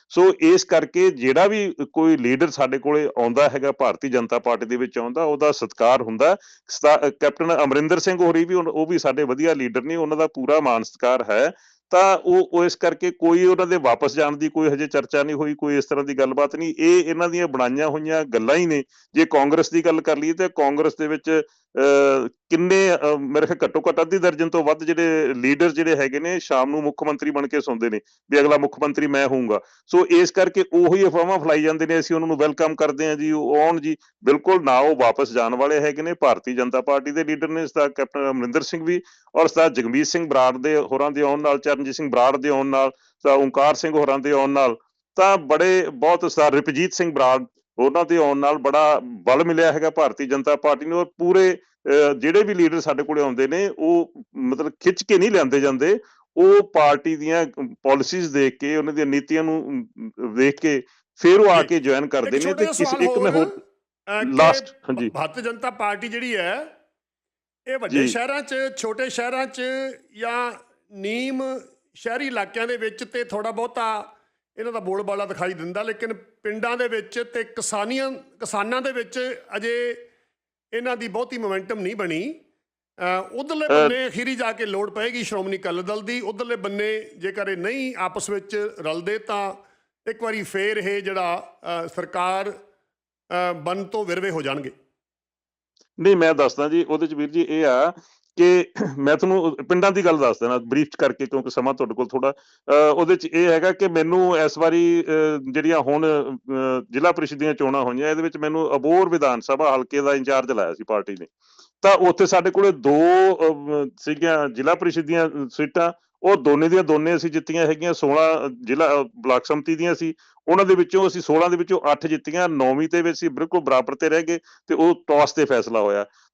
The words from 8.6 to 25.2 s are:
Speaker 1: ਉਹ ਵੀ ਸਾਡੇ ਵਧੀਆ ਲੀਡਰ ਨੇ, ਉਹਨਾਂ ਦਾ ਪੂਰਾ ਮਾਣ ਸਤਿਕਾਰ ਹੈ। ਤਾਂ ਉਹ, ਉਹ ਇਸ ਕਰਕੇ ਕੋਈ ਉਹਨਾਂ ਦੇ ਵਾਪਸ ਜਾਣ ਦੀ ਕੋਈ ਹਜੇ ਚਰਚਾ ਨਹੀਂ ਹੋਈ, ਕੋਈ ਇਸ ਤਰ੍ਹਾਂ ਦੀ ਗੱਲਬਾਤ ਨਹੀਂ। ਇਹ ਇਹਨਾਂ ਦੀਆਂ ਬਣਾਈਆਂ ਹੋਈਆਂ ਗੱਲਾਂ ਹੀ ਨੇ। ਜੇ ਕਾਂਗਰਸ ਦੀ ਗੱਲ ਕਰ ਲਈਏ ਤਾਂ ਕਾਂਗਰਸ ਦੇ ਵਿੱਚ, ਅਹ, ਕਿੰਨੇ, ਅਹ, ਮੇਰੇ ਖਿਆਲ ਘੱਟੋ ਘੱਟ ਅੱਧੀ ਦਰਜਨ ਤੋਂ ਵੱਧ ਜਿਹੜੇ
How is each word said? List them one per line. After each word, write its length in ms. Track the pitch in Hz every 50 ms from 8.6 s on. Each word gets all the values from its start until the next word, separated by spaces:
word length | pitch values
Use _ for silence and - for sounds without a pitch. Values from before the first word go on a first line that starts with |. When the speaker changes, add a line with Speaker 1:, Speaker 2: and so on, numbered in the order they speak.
| 170 160
Speaker 1:
ਉਹ 180 | - 151 160
ਵੀ 120 | 160 170 156
ਸਾਡੇ 240 | - 143 127 147
ਵਧੀਆ 320 | 147 123 127 135 156 165 156
ਲੀਡਰ 280 | 139 131 120 107 123
ਨੇ, 140 | 120 151 165
ਉਹਨਾਂ 200 | 170 160 151 156
ਦਾ 100 | 151 160
ਪੂਰਾ 340 | 156 - 135 127 131 147 156
ਮਾਣ 220 | 147 131 117 113
ਸਤਿਕਾਰ 420 | 107 - - - 127 123 127 123 110 107
ਹੈ। 220 | 101 110 135 165 - _ _ _ _ _ _ _
ਤਾਂ 280 | 185 180 190 190 190 -
ਉਹ, 320 | - 180 180 185 180 -
ਉਹ 120 | 170 175 175
ਇਸ 120 | 175 -
ਕਰਕੇ 340 | - - 170 160 - 180 180
ਕੋਈ 340 | 170 - 165 165 170 175 185
ਉਹਨਾਂ 220 | 185 185 180 180
ਦੇ 100 | 175 175
ਵਾਪਸ 380 | 175 139 127 117 - 147 139 135
ਜਾਣ 220 | 151 151 147 147
ਦੀ 120 | 143 156 156
ਕੋਈ 200 | - 160 156 151
ਹਜੇ 180 | 139 139 156
ਚਰਚਾ 360 | 139 - 139 135 - - 143
ਨਹੀਂ 140 | 139 151 151
ਹੋਈ, 180 | 147 156 151 147
ਕੋਈ 220 | - 151 147 143
ਇਸ 80 | 143 139
ਤਰ੍ਹਾਂ 200 | - 147 139 143
ਦੀ 140 | 139 139 131
ਗੱਲਬਾਤ 380 | 135 131 131 143 143 143 151
ਨਹੀਂ। 180 | 156 165 165 - 151
ਇਹ 260 | 156 165 175 180 160
ਇਹਨਾਂ 240 | 160 165 165 175 175
ਦੀਆਂ 200 | 170 175 175 156
ਬਣਾਈਆਂ 400 | 131 131 127 123 131 143 156 156
ਹੋਈਆਂ 360 | 143 156 156 156 160 160 156
ਗੱਲਾਂ 320 | 135 113 - 110 120 147
ਹੀ 100 | 170 180
ਨੇ। 180 | 165 156 143 131 _ _ _ _ _ -
ਜੇ 100 | 147 165
ਕਾਂਗਰਸ 460 | - - 143 139 143 156 165 147 -
ਦੀ 140 | 160 165 160
ਗੱਲ 160 | 170 160 160
ਕਰ 160 | 143 165 151
ਲਈਏ 160 | 147 151 160
ਤਾਂ 160 | 165 170 185 180
ਕਾਂਗਰਸ 480 | - - 143 139 147 147 156 156 151
ਦੇ 120 | - 156 151
ਵਿੱਚ, 340 | 156 147 - 160 160 160 151 - _ _ _ _ - 127
ਅਹ, 500 | 135 143 139 139 139 139 135 135 120 113
ਕਿੰਨੇ, 640 | - _ _ - 165 160 175 180 185 190 190 185 170
ਅਹ, 240 | - 143 147 151 143
ਮੇਰੇ 280 | 139 127 143 151 156
ਖਿਆਲ 120 | 151 175 - 156
ਘੱਟੋ 180 | - - 156 - 175
ਘੱਟ 120 | 160 165
ਅੱਧੀ 180 | 165 160 185 196
ਦਰਜਨ 320 | 170 180 156 147 165 165
ਤੋਂ 140 | 175 170 151
ਵੱਧ 200 | 151 156 156 160
ਜਿਹੜੇ 500 | 156 170 156 170 165 160 160